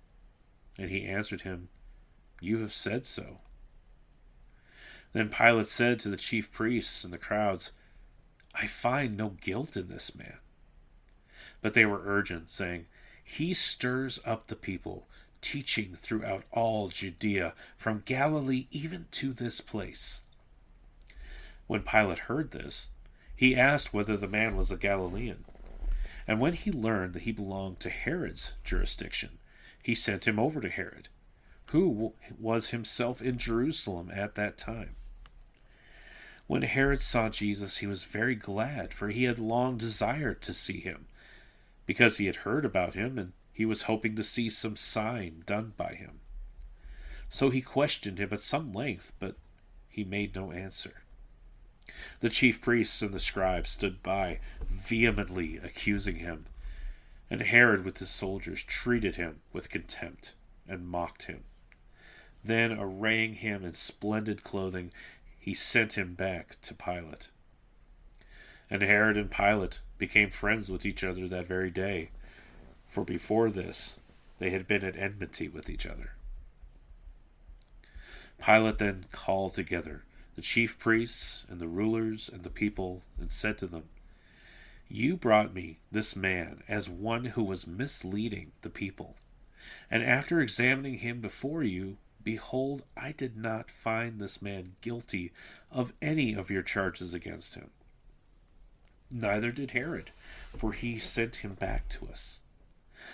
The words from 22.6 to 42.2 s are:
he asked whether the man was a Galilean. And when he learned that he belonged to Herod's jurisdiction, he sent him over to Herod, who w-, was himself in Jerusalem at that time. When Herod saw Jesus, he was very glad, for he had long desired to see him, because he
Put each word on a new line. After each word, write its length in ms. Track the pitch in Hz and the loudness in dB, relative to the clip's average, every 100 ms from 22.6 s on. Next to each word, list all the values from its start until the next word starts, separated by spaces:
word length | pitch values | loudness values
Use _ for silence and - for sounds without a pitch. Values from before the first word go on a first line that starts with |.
| 71 - - - - - - - | -6 -8 -8 -14 -18 -20 -10 4
he 200 | 127 123 | 6 8
asked 380 | 135 147 - | 8 6 2
whether 240 | 104 104 101 | 0 2 2
the 100 | 98 | 2
man 280 | 107 113 95 | 2 2 4
was 160 | - | 2
a 60 | 92 | 2
Galilean. 680 | 98 95 90 98 117 - - - - - - - - - - | 2 2 0 -2 -4 -6 -12 -16 -14 -4 0 0 -2 -6 0
And 120 | 110 | 2
when 140 | 143 | 4
he 180 | 175 - | 2 -2
learned 420 | 143 110 101 92 | 0 2 2 0
that 100 | 85 | -2
he 80 | 101 | -4
belonged 480 | 107 98 95 95 92 | -4 -4 -4 -4 -6
to 100 | - | -6
Herod's 640 | - - 175 110 - - - | -2 -2 -2 -4 -6 -8 -6
jurisdiction, 760 | - 87 - - - - - - - - - - - | 0 2 2 -2 -6 -6 -8 -10 -20 -20 -20 -8 -2
he 60 | 113 | 2
sent 320 | - 101 117 | 2 2 2
him 100 | 104 | 4
over 240 | 135 151 | 2 0
to 80 | 101 | -4
Herod, 400 | - 87 - - - - - - - - | -4 -6 -10 -20 -20 -20 -20 -20 -20 0
who 180 | 156 185 | 4 4
w-, 220 | 107 110 - - - | 2 -2 -4 -16 -6
was 300 | 110 117 - | 0 0 0
himself 540 | 120 107 - 123 120 | -4 -2 0 0 0
in 160 | 123 123 | -2 -2
Jerusalem 720 | - 113 143 151 104 87 87 | 2 2 2 2 -2 -4 -4
at 220 | 95 104 - | -4 -4 -2
that 200 | 104 - | -2 -2
time. 380 | - 113 90 - - - - - - - - - - - - - - - - | -8 -6 -8 -12 -14 -16 -20 -20 -20 -20 -20 -20 -20 -20 -20 -20 -20 -10 0
When 160 | 135 | 2
Herod 400 | 127 131 139 135 | 4 4 6 4
saw 280 | - 120 113 | 4 2 2
Jesus, 480 | - 104 101 98 - | 2 0 0 -2 -4
he 100 | 101 | -4
was 160 | 98 | -4
very 320 | - 104 120 110 | -4 0 2 0
glad, 580 | - 101 123 139 87 | -2 -2 -2 -2 -6
for 140 | - 104 | -4 -2
he 140 | 110 | 2
had 160 | 127 117 | 2 2
long 380 | 110 120 127 120 | 2 2 2 0
desired 680 | 113 107 107 147 131 - | -2 0 0 2 -2 -4
to 100 | - | -4
see 260 | 87 - 85 | -4 -2 -4
him, 280 | 90 78 - - - - - - - - - | -6 -8 -12 -20 -20 -20 -20 -20 -20 -10 0
because 300 | - 117 | 8 8
he 100 | 104 | 8